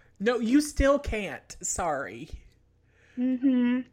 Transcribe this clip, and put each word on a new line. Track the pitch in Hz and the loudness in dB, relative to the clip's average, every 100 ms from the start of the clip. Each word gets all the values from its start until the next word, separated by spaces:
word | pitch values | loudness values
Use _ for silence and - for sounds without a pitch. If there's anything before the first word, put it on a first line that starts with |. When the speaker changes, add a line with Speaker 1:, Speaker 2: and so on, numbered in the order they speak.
| _ - | _ -4
Speaker 1:
No, | 208 247 | -2 0
you | 226 285 | 2 2
still | 294 - 277 277 | 2 2 4 2
can't. | - 220 185 123 - - | 0 -6 -6 -10 -14 -12
Sorry. | 185 - 170 135 104 110 160 - - _ _ _ _ _ _ - | -8 -4 -2 -2 -6 -12 -14 -16 -18 _ _ _ _ _ _ -4
Speaker 2:
Mm-hmm. | 254 254 269 247 240 254 247 | -2 0 2 4 2 0 -4